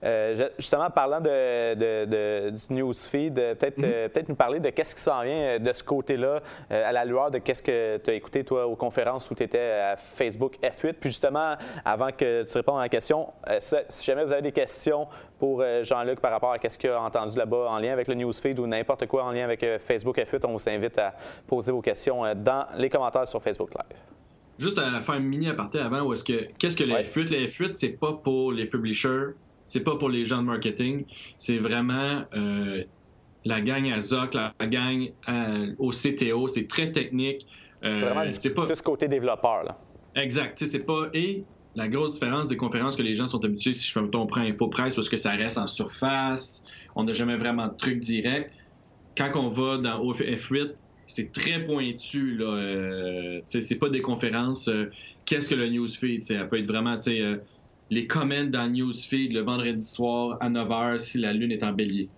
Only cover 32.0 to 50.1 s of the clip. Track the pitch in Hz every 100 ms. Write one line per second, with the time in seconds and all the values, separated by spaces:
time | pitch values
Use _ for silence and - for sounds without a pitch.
32 | 139 143 - 104 104 101 101 98 90 -
33 | - - - - - 110 107 135 135 113
34 | 101 127 127 131 110 - 110 123 123 131
35 | 127 - - 120 113 107 101 101 131 120
36 | 143 139 120 117 131 131 110 - 160 156
37 | 123 127 135 139 - - - - 110 104
38 | 117 135 156 123 135 - 156 160 - 143
39 | 147 139 123 113 117 107 80 - - -
40 | - - 135 127 131 - 151 143 - 160
41 | 156 156 185 196 196 - - - 110 127
42 | 151 147 123 135 147 120 123 117 131 135
43 | 113 107 123 123 107 104 - 127 - -
44 | 104 117 110 - 113 104 113 - 127 131
45 | 107 113 107 101 110 117 101 - 104 -
46 | 135 135 135 131 - - - - - -
47 | 110 110 120 117 120 117 113 - - 123
48 | 117 113 110 139 147 - - - - -
49 | - - 139 147 123 110 131 135 123 113
50 | 123